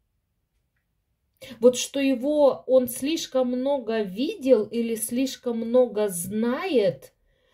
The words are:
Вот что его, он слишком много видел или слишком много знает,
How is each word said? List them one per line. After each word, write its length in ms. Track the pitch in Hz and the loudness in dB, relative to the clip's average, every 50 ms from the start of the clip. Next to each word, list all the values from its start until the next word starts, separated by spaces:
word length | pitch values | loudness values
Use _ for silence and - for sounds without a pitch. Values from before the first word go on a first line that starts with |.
| _ _ _ _ _ _ _ _ _ _ _ _ _ _ _ _ _ _ _ _ _ _ _ _ _ _ _ _ - 269 247 226 | _ _ _ _ _ _ _ _ _ _ _ _ _ _ _ _ _ _ _ _ _ _ _ _ _ _ _ _ -20 -20 -4 2
Вот 180 | 226 247 247 - | 4 4 4 4
что 220 | - - - 277 | -2 -6 -4 0
его, 640 | 277 269 269 220 247 294 302 294 294 262 - - - - | 0 0 0 0 0 0 2 4 4 4 4 0 0 2
он 200 | 254 262 254 240 | 4 4 4 2
слишком 600 | - - 254 294 330 311 - - - 262 254 247 | -2 -6 -4 -4 -4 -4 -4 -4 -2 -2 0 0
много 520 | 254 254 254 277 285 269 226 214 226 220 | -2 -2 -2 -2 -2 -2 -4 -4 -4 -4
видел 640 | 208 190 180 208 269 330 453 381 254 269 254 214 208 | -4 -4 -4 -4 -4 -4 -4 -2 2 4 4 4 4
или 300 | - 220 233 233 233 226 | 0 -4 -4 -4 -4 -4
слишком 600 | 220 - - 240 247 269 254 - - - 247 233 226 | -6 -6 -4 -2 -2 -2 -2 -4 -8 -8 -6 -6 -4
много 480 | 226 226 233 254 247 233 190 214 208 202 | -4 0 2 2 2 2 0 -2 -2 -2
знает, 1040 | 180 170 175 185 208 214 226 240 254 302 359 381 311 233 202 180 170 - - - _ _ _ _ _ _ _ _ | -2 -6 -8 -6 -4 -2 -2 -2 -2 -4 -4 0 0 2 2 2 0 -4 -8 -20 _ _ _ _ _ _ _ _